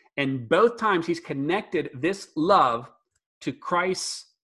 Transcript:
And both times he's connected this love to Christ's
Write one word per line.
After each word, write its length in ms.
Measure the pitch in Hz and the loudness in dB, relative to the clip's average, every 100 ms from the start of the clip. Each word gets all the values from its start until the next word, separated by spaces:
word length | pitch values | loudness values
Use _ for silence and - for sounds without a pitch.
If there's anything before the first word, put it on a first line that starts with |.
| _ - | _ -4
And 320 | 135 135 113 | -2 -4 0
both 280 | 170 233 233 | 4 4 2
times 280 | 220 180 165 | 0 0 0
he's 140 | 170 | -4
connected 720 | - 139 143 196 208 165 143 | -6 -4 -2 -2 -2 -4 -4
this 360 | 127 160 196 - 160 | -4 -4 -4 -8 -2
love 540 | 170 190 131 117 127 _ _ _ _ _ | 4 6 4 2 -6 _ _ _ _ _
to 120 | 156 | -8
Christ's 720 | - - 175 185 185 - - - _ | -8 -2 0 0 -2 -6 -10 -16 _